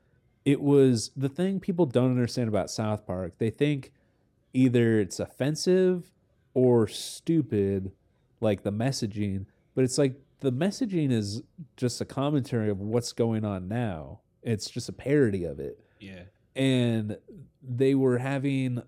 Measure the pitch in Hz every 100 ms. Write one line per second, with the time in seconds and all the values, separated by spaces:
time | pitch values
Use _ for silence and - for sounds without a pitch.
0 | _ _ _ _ 139 139 143 143 131 117
1 | - 143 135 - 190 190 - 175 160 120
2 | 127 123 117 - 113 104 80 - 107 107
3 | - 90 90 - 113 - 147 143 - _
4 | _ _ _ _ _ 127 131 120 113 110
5 | 95 - 90 - 131 156 190 185 185 180
6 | - _ _ _ _ 131 127 120 107 -
7 | - - - 165 135 104 98 98 98 -
8 | _ _ _ _ 110 101 104 104 127 131
9 | 110 98 104 95 95 _ _ - 131 -
10 | 143 - _ _ 139 127 185 196 240 180
11 | 143 117 101 110 - - 156 - 123 -
12 | - - 143 151 117 120 107 98 101 120
13 | 117 - 113 110 107 95 90 120 117 82
14 | 69 98 _ _ 123 107 - 123 - 95
15 | 127 147 120 95 85 73 71 - _ _
16 | 98 92 92 _ _ 135 135 127 120 113
17 | 107 107 - 202 - _ 131 123 135 139
18 | 131 123 135 139 139 135 131 120